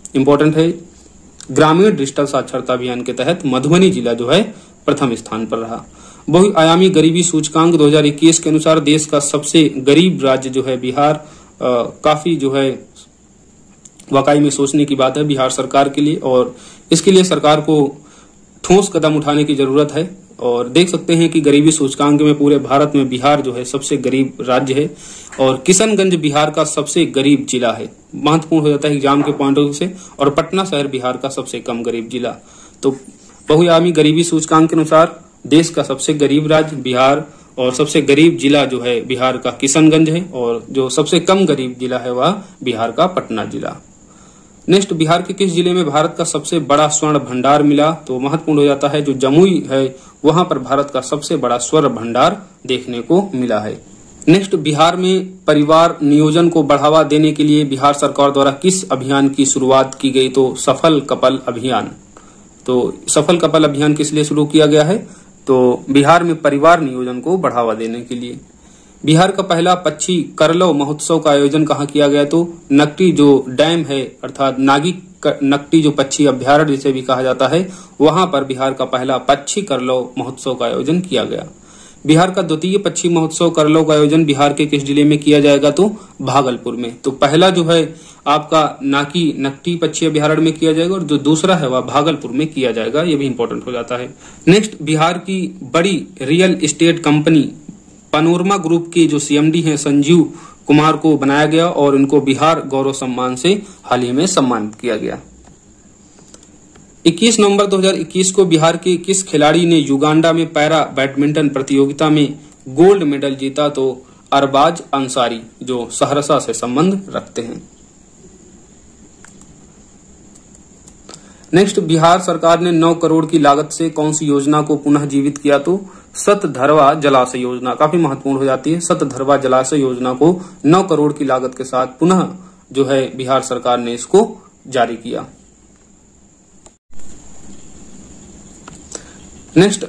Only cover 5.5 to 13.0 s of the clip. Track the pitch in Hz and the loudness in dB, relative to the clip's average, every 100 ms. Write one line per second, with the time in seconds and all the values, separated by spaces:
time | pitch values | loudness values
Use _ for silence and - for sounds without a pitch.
5.5 | 113 113 113 - - - - - 170 202 | -6 -6 -12 -14 -20 -20 -14 0 4 4
6.5 | 165 160 170 190 151 160 170 160 156 151 | 4 4 4 4 4 2 2 0 -2 -2
7.5 | 160 165 170 147 151 147 143 160 165 156 | 0 2 4 4 4 2 4 2 4 0
8.5 | 151 160 160 143 156 151 143 - 147 147 | 0 2 2 2 0 0 -2 -2 -4 0
9.5 | 165 147 135 127 151 185 147 135 131 131 | 2 2 0 2 4 4 2 0 0 -2
10.5 | 127 127 127 127 131 147 151 - - - | -4 -4 -4 -4 0 0 0 -6 -20 -20
11.5 | - 127 120 113 - 151 151 175 156 135 | -6 -2 -2 -2 -2 -2 0 -2 -2 -2
12.5 | 135 135 113 - - | 0 -2 -4 -12 -20